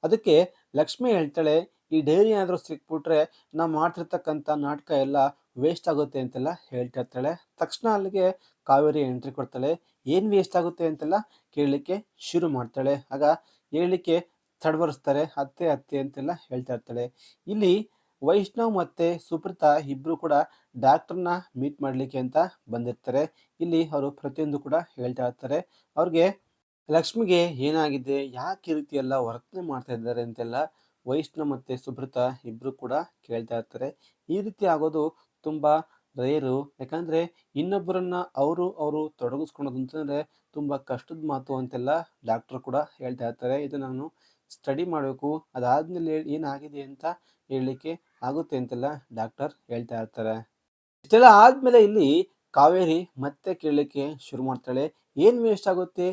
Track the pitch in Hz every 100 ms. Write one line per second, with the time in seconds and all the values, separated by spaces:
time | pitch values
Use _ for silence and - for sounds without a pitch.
0 | 160 180 - 156 180 _ _ 135 156 -
1 | 247 208 151 147 156 156 175 _ _ 156
2 | 143 165 214 214 185 180 - 151 _ 160
3 | 147 160 156 _ _ 151 165 156 165 170
4 | 170 175 - 151 147 151 143 147 - 143
5 | 135 139 135 - _ - 143 165 - 151
6 | 143 135 127 127 135 170 _ 127 123 131
7 | 123 127 131 170 _ _ - - 233 214
8 | 190 196 185 185 _ _ - 135 151 151
9 | 135 127 131 131 127 127 135 165 _ _
10 | - 165 214 202 185 180 170 170 165 156
11 | 151 196 220 _ _ - 143 139 143 190
12 | - _ - 175 170 135 117 - 135 143
13 | - 139 147 160 _ _ _ 151 175 185
14 | 175 170 170 _ _ _ 160 156 165 143
15 | - 139 156 - 139 _ 170 139 _ 143
16 | 135 143 139 175 _ 127 127 120 _ 120
17 | 123 _ - _ - 214 202 190 214 _
18 | _ _ 139 190 196 - 226 202 170 _
19 | 170 170 - 165 165 - 151 147 143 135
20 | 143 160 165 143 - _ _ - 135 156
21 | - 180 175 180 180 127 135 143 139 131
22 | 131 131 127 143 180 _ _ 117 120 123
23 | - 127 160 _ _ _ 170 165 160 151
24 | 139 143 143 131 156 143 143 151 170 -
25 | 123 123 123 120 131 151 180 _ _ -
26 | 170 165 175 196 _ _ _ _ _ 156
27 | 165 226 220 180 175 143 135 156 156 139
28 | 127 139 139 123 143 190 - 156 147 143
29 | 131 135 120 117 _ 185 175 135 127 120
30 | 113 120 117 113 117 120 156 _ _ _
31 | - 139 151 - 151 135 131 127 - 123
32 | 127 131 123 127 123 113 123 131 127 139
33 | 170 _ _ 113 113 117 113 117 135 -
34 | _ _ _ 175 208 220 196 156 160 156
35 | 156 - _ _ - 156 151 151 160 _
36 | _ - 127 151 135 127 143 _ 131 160
37 | 170 160 170 _ _ 143 170 202 170 185
38 | 180 180 180 - 139 170 180 175 151 151
39 | 156 _ 120 135 151 - 139 127 131 156
40 | 147 143 151 _ _ - 147 139 - 123
41 | - 160 156 139 131 135 123 127 123 156
42 | 170 _ 117 113 - 131 131 131 151 _
43 | 127 127 117 120 123 135 143 143 135 127
44 | 151 _ _ _ _ - - 139 180 160
45 | 135 131 143 156 _ 127 123 139 160 175
46 | 165 156 156 147 156 139 151 143 135 139
47 | 160 175 _ _ _ 135 127 131 156 165
48 | _ _ 127 143 156 135 127 123 135 147
49 | _ 123 113 _ 143 - _ 117 120 113
50 | 110 - 110 110 113 _ _ _ _ _
51 | - 220 247 208 226 269 262 240 208 214
52 | 147 156 370 _ _ - 147 180 180 160
53 | 180 - 139 - - 180 156 147 147 143
54 | 139 151 - 127 131 127 - 127 151 _
55 | _ - 180 247 226 202 208 185 180 -
56 | 180